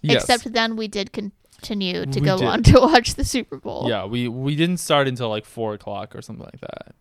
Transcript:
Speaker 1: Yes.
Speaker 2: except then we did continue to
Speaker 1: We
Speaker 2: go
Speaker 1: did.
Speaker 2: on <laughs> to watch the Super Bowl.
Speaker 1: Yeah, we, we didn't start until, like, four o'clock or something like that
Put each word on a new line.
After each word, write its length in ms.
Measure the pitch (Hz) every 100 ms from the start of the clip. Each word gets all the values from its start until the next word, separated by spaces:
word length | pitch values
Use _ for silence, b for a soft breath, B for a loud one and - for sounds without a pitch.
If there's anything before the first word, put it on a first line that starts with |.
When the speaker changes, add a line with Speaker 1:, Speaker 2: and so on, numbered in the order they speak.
Speaker 1:
Yes. 220 | 151 240
Speaker 2:
except 280 | - 240 247
then 220 | 233 226 220
we 140 | 214
did 240 | 208 196
continue 920 | - 202 - _ _ - 208 185 175 147
to 120 | 135
Speaker 1:
We 60 | 147
Speaker 2:
go 120 | 190
Speaker 1:
did. 80 | 120
Speaker 2:
on 160 | -
<laughs> 80 | 226
to 80 | 277
watch 340 | 254 254 - -
the 80 |
Super 320 | 269 247 - 135
Bowl. 280 | - - -
Speaker 1:
Yeah, 160 | 104 95
we, 220 | 123 123
we 280 | 123 139 147
didn't 200 | 170 180
start 300 | - 147 135
until, 220 | 123 117
like, 160 | 107 -
four 280 | 117 110
o'clock 400 | 107 - 98 101 -
or 60 |
something 220 | - 110 -
like 140 | -
that 340 | - - - _